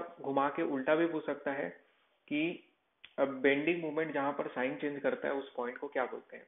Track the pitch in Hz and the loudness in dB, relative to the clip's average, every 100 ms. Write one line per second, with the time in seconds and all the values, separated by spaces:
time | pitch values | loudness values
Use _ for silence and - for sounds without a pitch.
0 | - - 139 139 143 151 165 139 131 160 | 0 -8 0 2 2 0 -2 0 4 4
1 | 170 156 151 143 143 139 175 - _ _ | 4 0 -4 -4 -2 -2 -4 -6 _ _
2 | _ _ - 147 165 - - _ _ _ | _ _ -4 0 0 -2 -12 _ _ _
3 | - - 135 131 139 139 151 175 160 151 | -10 0 0 4 4 6 4 0 0 0
4 | 160 143 143 143 151 127 131 147 147 143 | 0 0 0 0 -2 0 -2 0 -4 0
5 | 135 123 143 139 131 - 120 127 143 139 | 0 0 -2 -2 -4 -6 -6 -6 -6 -2
6 | 120 120 - 117 | -2 -4 -12 -18